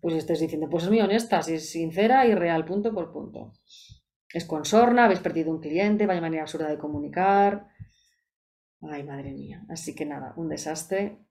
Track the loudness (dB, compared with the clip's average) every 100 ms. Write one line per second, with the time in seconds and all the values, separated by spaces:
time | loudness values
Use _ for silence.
0 | -2 -4 -2 0 0 -2 -2 -2 2 2
1 | 4 2 2 0 0 -4 -4 -4 -4 2
2 | 4 6 6 4 2 0 -2 -2 -2 -4
3 | -6 -10 -14 -14 -16 -20 _ -20 -20 -20
4 | _ _ _ -10 -6 -6 2 6 6 6
5 | 6 4 0 -2 -2 -4 -2 0 2 2
6 | 2 0 -2 -4 -6 -6 -4 -4 -6 -6
7 | -6 0 4 6 4 2 -10 _ -20 _
8 | _ _ _ _ _ _ _ _ -12 -10
9 | -10 -10 -10 -12 -14 -16 -14 -12 -10 -8
10 | -8 -8 -12 -8 -6 -6 -6 -8 -4 -2
11 | -2 -8 _